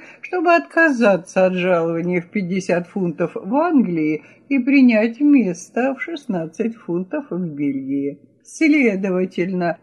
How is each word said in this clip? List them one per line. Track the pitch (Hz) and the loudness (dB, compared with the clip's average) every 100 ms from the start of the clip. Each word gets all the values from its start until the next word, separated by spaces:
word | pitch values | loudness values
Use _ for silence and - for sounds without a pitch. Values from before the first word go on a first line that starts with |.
| - - | -8 -20
чтобы | - 359 339 | -8 -2 2
отказаться | 339 330 330 330 247 226 185 - 190 185 | 2 2 2 2 4 2 2 0 0 2
от | |
жалования | 185 180 175 165 165 175 175 | 2 0 0 0 -2 -2 -4
в | 170 | -4
пятьдесят | 214 180 190 180 180 180 | -6 -4 -4 -2 -2 -2
фунтов | 202 175 151 165 | -4 -4 -2 -4
в | - 190 262 | -6 -4 -2
Англии | 349 302 185 165 151 156 - _ - | 2 2 2 0 -2 -4 -8 _ -4
и | 277 | -2
принять | 240 277 254 214 233 233 | 2 4 6 4 2 2
место | 294 285 196 175 - - 262 262 | 4 4 4 -2 -6 -4 -2 -4
в | |
шестнадцать | - 330 - 175 165 - 226 226 | -8 -10 -6 -6 -6 -6 -6 -6
фунтов | - 175 185 302 - | -6 -6 -4 -8 -6
в | 175 175 143 | -6 -6 -4
Бельгии. | 143 135 135 139 139 139 _ _ | -4 -4 -4 -4 -4 -8 _ _
Следовательно, | - - 311 302 240 190 196 185 185 - 175 185 175 160 | -20 -2 2 2 2 0 -2 -2 -2 -4 -4 -2 -4 -6